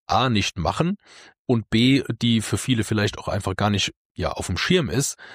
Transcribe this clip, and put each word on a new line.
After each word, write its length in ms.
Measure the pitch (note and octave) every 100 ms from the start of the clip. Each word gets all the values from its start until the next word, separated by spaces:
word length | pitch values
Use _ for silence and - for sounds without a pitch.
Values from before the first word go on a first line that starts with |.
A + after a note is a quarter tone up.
| -
A 240 | - B2+
nicht 300 | G#2+ - -
machen 380 | D#2+ - E3 F#3+ _ - - _ -
und 240 | A#2 -
B, 320 | A2 B2+ C3+ - A2+
die 200 | A#2+ A2+
für 180 | - G#2
viele 240 | - A#2+
vielleicht 340 | G#2 G#2+ G#2 -
auch 100 | -
einfach 280 | G2 F#2+ F#2
gar 160 | G#2
nicht, 200 | G2 - - _
ja, 180 | - D#2+
auf 160 | - -
dem 100 | F#2
Schirm 320 | - F3+ A2+
ist, 260 | A#2+ C#3+ - -